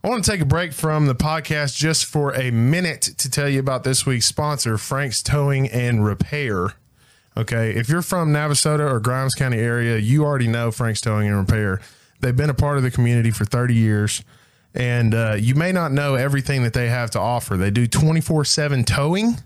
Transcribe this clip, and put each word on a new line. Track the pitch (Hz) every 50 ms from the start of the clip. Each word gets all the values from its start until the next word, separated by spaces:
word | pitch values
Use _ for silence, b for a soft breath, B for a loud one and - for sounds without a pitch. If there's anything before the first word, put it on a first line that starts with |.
| -
I | 196
wanna | 247 240 180
take | - 214 185
a | 156
break | 135 147 165 180 170 139
from | - - 160 156 151 151 143
the | 127
podcast | 120 - 156 156 160 147 - 156 151 147 139 -
just | - 147 160 160 - -
for | - - 156 143 139 135
a | 127 127 127
minute | 120 113 117 127 156 175 180 170 147 - - - - -
to | - 139
tell | 127 - 143 143
you | 139 135
about | 135 139 131 127 -
this | 131 131 120 -
week's | 139 131 120 113
sponsor, | - - - 151 147 147 127 - 120 110 107
Frank's | - - 139 135 143 135 107 -
Towing | - - 131 147 139 139 139 135 135 131
and | - 123 123 123 120 110 104
Repair. | 107 101 92 - - - 147 143 120 104 92 87 101 - _ _ _ b b b b b b b b b
Okay, | 110 110 - 117 117 113 110
if | 104 110 117 113
you're | 151 175
from | 170 - - 180 165 156 147
Navasota | 147 151 151 147 139 - 156 151 147 147 147
or | 131 117
Grimes | 107 123 123 131 135 135 135
County | - 139 131 123 110
area, | 113 117 117 120 120 117 117 110
you | 107 107 131 151 151
already | 147 143 131 120 113
know | 113 117 117 117
Frank's | 110 - 123 113 110 -
Towing | - 117 107 107 104 104
and | 104 101
Repair. | 95 92 - 110 107 101 95 98 B B B B B B B B
They've | - 127 123
been | 127 147 151
a | 139
part | - 160 147 143 139
of | 127
the | 127
community | 120 - 123 120 120 120 113 117
for | 110 - 107
thirty | 101 - 120 123 123 120
years, | 113 113 110 107 104 107 104 - - - b b b b b b b b b _
and, | - 123 123 120 120 117 113 107
uh, | 113 117 110 107 104
you | 107 117 131
may | 147 165 185
not | 185 180 170 151
know | 135 139 143 143 139
everything | 127 127 139 139 139 131 - 143 135 123
that | 117 110
they | 127 120 117
have | 120 123 120 113
to | - 110
offer. | 95 113 123 117 - - 101 90
They | 92 101
do | 101 120 120 120
twenty-four | - - 151 156 160 165 156 - 165 156 143
seven | - - - 151 147 143 131 113
towing. | - - - 139 151 170 196 214 233 233 - -